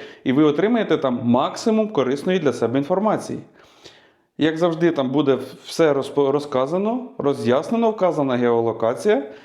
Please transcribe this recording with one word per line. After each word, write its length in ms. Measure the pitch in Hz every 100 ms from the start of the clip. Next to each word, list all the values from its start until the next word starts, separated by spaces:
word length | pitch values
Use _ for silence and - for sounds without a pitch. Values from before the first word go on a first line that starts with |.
| - -
і 80 | -
ви 120 | 131
отримаєте 520 | 156 147 202 240 202 160
там 240 | 135 123
максимум 640 | 117 120 165 - 233 220 214
корисної 500 | 180 123 143 185 185
для 140 | 147
себе 260 | 117 113 135
інформації. 600 | 139 185 214 175 - - - _ _ _ - - _ _ _ -
Як 200 | 156 160
завжди, 320 | 175 160 170
там 200 | 143 127
буде 280 | 139 143 131 123 - -
все 260 | - 165
розпо-, 380 | 135 127 - 139
розказано, 800 | 147 147 127 131 180 208 254 247 -
роз'яснено, 720 | 143 131 117 127 - 233 226
вказана 460 | 214 185 151 139 123
геолокація, 840 | 120 117 113 110 117 131 214 240 - -